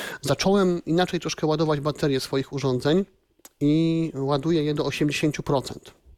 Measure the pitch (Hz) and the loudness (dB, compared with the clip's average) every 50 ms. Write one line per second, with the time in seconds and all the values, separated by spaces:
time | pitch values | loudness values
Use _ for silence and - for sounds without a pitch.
0 | - - - - - 127 139 - - 190 196 202 190 185 175 170 - - 160 175 | -10 -10 -12 -8 -4 -4 -2 0 2 2 4 4 4 2 2 0 -2 0 0 0
1 | 180 - - 165 - 160 - - - 156 156 151 160 156 151 147 139 151 143 - | 0 0 -2 -4 -4 -6 -6 -2 0 0 2 2 2 2 0 0 0 -2 -2 0
2 | - 147 135 127 - - - 135 135 - - 139 127 135 127 123 123 147 160 190 | 0 0 0 0 -2 -2 -2 -2 -2 -2 -6 -2 0 0 0 0 2 2 2 2
3 | 202 - _ _ _ _ _ _ _ - _ - 143 147 151 160 165 165 165 165 | 2 0 _ _ _ _ _ _ _ -20 _ -2 2 2 4 4 4 2 2 0
4 | 165 156 - 131 135 135 147 139 135 160 170 160 147 151 151 147 143 143 139 - | 0 -2 -4 -4 -2 0 0 0 0 0 0 0 0 0 0 0 -2 -2 -2 0
5 | 156 147 147 - - 151 - - - - 147 131 - - - - - - - _ | 0 0 0 0 -2 -2 -2 -2 -2 0 0 0 0 -4 -12 -14 -16 -20 -20 _
6 | _ - - | _ -20 -20